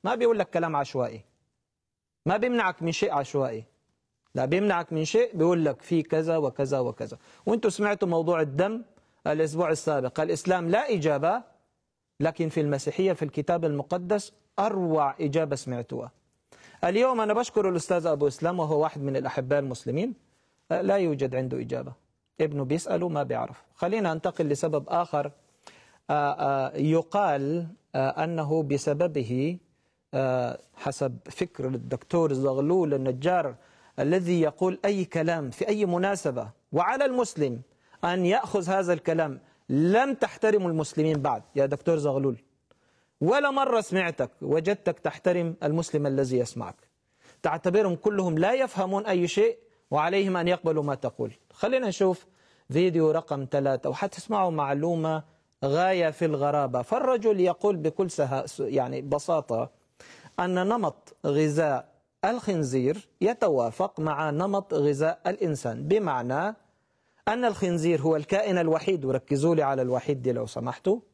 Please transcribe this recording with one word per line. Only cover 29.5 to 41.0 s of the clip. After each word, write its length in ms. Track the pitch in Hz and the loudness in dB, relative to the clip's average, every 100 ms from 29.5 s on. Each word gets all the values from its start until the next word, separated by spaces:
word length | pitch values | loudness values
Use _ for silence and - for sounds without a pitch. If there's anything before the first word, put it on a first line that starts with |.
| 175 _ _ _ _ _ | -4 _ _ _ _ _
آه، 460 | 135 131 127 120 123 _ - | -4 0 0 -2 -6 _ -10
حسب 420 | 139 135 135 120 - | -8 -4 -4 -4 -16
فكر 340 | - 180 - 131 | -6 -6 -4 -6
الدكتور 680 | 131 123 127 - 170 160 | -6 -6 -8 -2 0 2
زغلول 600 | 131 135 131 143 180 165 | 2 0 0 2 2 2
النجار 640 | 139 131 127 151 180 147 120 _ _ _ - | 0 -2 -2 0 0 0 -6 _ _ _ -4
الذي 420 | 143 180 175 175 | 0 2 2 2
يقول 380 | 156 - 185 185 202 | 2 2 -2 0 0
أي 200 | 202 185 | 0 -2
كلام 440 | 165 160 165 139 | -2 0 0 -4
في 180 | - 208 | -4 -2
أي 180 | 214 196 | 0 2
مناسبة، 640 | 175 190 196 151 123 110 - _ | 2 0 0 -2 -4 -8 -14 _
وعلى 340 | 151 175 262 277 | 0 2 2 0
المسلم 560 | 247 233 - 143 120 - _ _ - | 0 -2 -2 -2 -4 -12 _ _ -6
أن 220 | 170 185 180 | -2 2 2
يأخذ 440 | 226 202 208 170 | 2 2 -2 0
هذا 240 | 190 180 | 0 2
الكلام. 460 | 170 - 160 156 131 _ _ - | 0 0 0 0 -4 _ _ -2
لم 440 | 131 165 208 277 | 2 4 4 2
تحترموا 560 | 254 214 - 220 208 180 | 0 -4 0 2 2 2
المسلمين 480 | 160 151 - | -2 -2 0